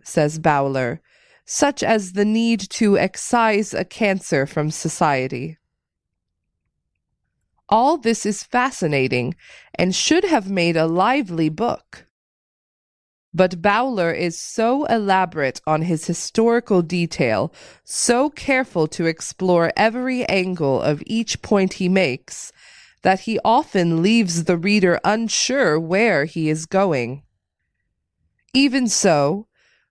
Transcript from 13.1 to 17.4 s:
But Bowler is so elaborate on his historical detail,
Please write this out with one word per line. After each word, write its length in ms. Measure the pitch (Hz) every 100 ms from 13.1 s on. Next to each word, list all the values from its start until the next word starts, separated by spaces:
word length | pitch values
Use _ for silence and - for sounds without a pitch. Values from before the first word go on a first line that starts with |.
| _ _
But 280 | 165 185 180
Bowler 500 | 202 208 269 220 170
is 280 | - 175 165
so 460 | - - 226 269 302
elaborate 760 | 226 202 190 180 160 135 - -
on 180 | 156
his 220 | 170 156 -
historical 760 | 165 - - 226 233 - 190
detail, 720 | 160 175 165 - 131 107